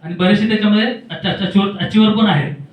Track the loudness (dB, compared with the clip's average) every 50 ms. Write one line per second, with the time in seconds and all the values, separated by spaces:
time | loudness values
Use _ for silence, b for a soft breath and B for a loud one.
0 | -10 -10 -6 -2 2 2 2 2 2 0 0 0 2 2 2 2 2 0 -4 -8
1 | -12 -14 -14 -8 -6 -6 -4 -4 -4 -2 0 0 0 0 -4 -6 -8 0 2 2
2 | 4 4 4 2 2 2 2 0 0 -2 -8 -12 -14 -18